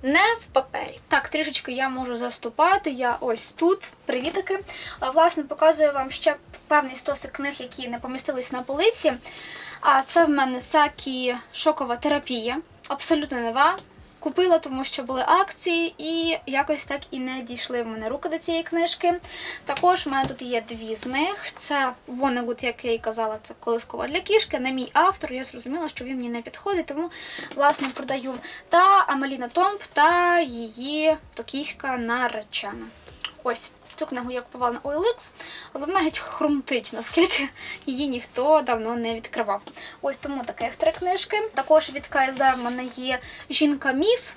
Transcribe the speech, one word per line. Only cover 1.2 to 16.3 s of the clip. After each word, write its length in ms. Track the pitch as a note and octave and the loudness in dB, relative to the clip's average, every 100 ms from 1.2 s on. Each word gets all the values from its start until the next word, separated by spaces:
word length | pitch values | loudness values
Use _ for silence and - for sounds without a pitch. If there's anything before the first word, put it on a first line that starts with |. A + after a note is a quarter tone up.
| - | 0
трішечки 420 | D4+ D#4 C4+ - | -4 -2 -4 -6
я 180 | B3+ C4+ | -2 -2
можу 280 | B3+ B3+ A#3+ | -2 -6 -4
заступати, 760 | B3 A#3+ A#3 A#3 D#4+ G4 G4 | -4 -6 -8 4 6 6 2
я 260 | B3+ B3 A#3 | -2 0 0
ось 340 | B3+ A3+ - - | -2 -2 -4 0
тут. 280 | E4 F#4+ - - - | 2 2 -2 -20 -4
Привітики. 540 | B3+ C4+ F4+ F#4+ F#4+ F#4+ - - - | -2 -2 -4 -2 -4 -6 -12 -12 -6
А, 100 | B3+ | 0
власне, 340 | C#4 E4+ E4+ | 6 6 4
показую 500 | C#4 D4+ D#4 D#4 D4+ | -6 4 4 6 4
вам 180 | C#4 C4 | 4 -4
ще 240 | - - D4 - - - | 0 0 0 -6 -20 2
певний 280 | D4+ C4+ C4 | 2 2 -6
стосик 360 | - C#4+ C4 | -6 -6 -6
книг, 220 | - C#4 C#4+ | -6 -6 -6
які 300 | B3 - B3 | -10 -8 -8
не 120 | A#3+ | -8
помістились 520 | B3 C4 - C4 B3+ | -8 -8 -4 -4 -4
на 100 | B3+ | -6
полиці. 520 | B3+ C#4 G4+ A#4 D#4+ B3 - - - - - - | -6 2 2 4 0 0 -8 -16 -16 -16 -16 -2
А 200 | - C4+ | 4 4
це 240 | C4+ F4 E4 | 6 4 6
в 40 | |
мене 320 | C#4+ C4 B3+ | 6 2 0
Сакі 760 | - D#4 D4 D4 - B3+ B3+ B3 - | 2 4 4 2 -6 -2 -2 -4 -8
«Шокова 420 | - D#4 D4+ B3+ A#3+ | -2 0 2 -2 0
терапія». 640 | D4 D4 C#4+ B3+ A3 C4 - - - | 0 0 0 -4 -2 -6 -8 -18 -8
Абсолютно 540 | C#4+ - D#4+ D4 B3+ | -6 0 0 0 -4
нова. 360 | A#3 A#3 D4+ F#4+ - - - _ D#4 | -2 4 4 4 -8 -20 -20 _ -4
Купила, 340 | C4+ F#4 E4 | 2 4 4
тому 240 | D4+ C4 | 4 -6
що 200 | C4+ - | -6 -6
були 200 | A#3+ C4 - | -6 -2 4
акції, 680 | F4 G4 - - E4+ E4 - | 4 4 -2 -2 0 0 -4
і 400 | D4+ E4 E4 | -4 -2 0